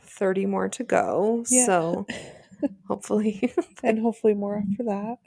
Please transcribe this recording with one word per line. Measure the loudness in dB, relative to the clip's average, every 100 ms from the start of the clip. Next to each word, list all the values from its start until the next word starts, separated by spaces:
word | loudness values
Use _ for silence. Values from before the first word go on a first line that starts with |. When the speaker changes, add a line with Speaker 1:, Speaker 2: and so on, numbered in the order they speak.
Speaker 1:
thirty | -20 -2 0 2 0
more | 0 -2
to | -4
go. | 0 2 2 2 2 0 2
Speaker 2:
Yeah. | 4 4
Speaker 1:
So | 2 2 -4 -6 -12 -14 -20 -20
Speaker 2:
<laughs> | -6 -6 -6 -6
Speaker 1:
hopefully. | -6 0 0 0 0 -2 -2
<laughs> | -4 -2
Speaker 2:
And | 0 2
hopefully | 0 2 2
more | 2 -2 -4
after | -2 -2
that. | -2 -4 -4 -10